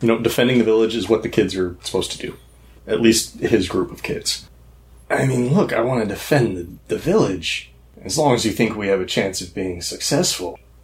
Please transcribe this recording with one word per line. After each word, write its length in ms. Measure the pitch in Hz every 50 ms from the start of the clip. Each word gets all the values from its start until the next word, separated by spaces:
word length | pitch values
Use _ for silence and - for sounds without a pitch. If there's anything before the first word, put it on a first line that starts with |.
You 60 | -
know, 140 | 113 113 113
defending 380 | 117 113 - - 123 123 127 120
the 60 | 110
village 300 | 107 110 110 113 107 110
is 140 | 113 95 95
what 160 | 113 104 -
the 40 | 104
kids 280 | - - 107 92 98
are 200 | 95 92 87 87 - -
supposed 300 | - - 95 85 - -
to 60 | -
do. 180 | - - - - - - - - - - - - -
At 140 | - 107 113
least 400 | 120 113 110 - - - - -
his 280 | - - 120 104 92 -
group 220 | - 95 90 85
of 140 | - - -
kids. 440 | - 104 - - - - - - - - - - - - - _ _ - - - -
I 160 | 143 139 131
mean, 260 | 135 127 123 123 123 147
look, 200 | 196 190 - -
I 80 | 113
want 220 | 117 127 131 120 110
to 60 | 98
defend 480 | 98 92 - - 156 143 117 107 95
the, 380 | 90 87 85 - - - - -
the 40 | -
village, 720 | 104 147 190 220 139 98 95 85 82 - - - - - - - - - - - -
as 120 | - -
long 180 | - 156 143 123
as 100 | 117 101
you 80 | 110 92
think 240 | - 117 110 107
we 100 | 107 104
have 140 | 98 98 95
a 60 | 90
chance 340 | - - 120 104 98 92 -
of 120 | 95 87 -
being 260 | 104 95 92 87 87 85
successful. 760 | - - - - - 151 143 180 - - - 92 87 - - - _ _ -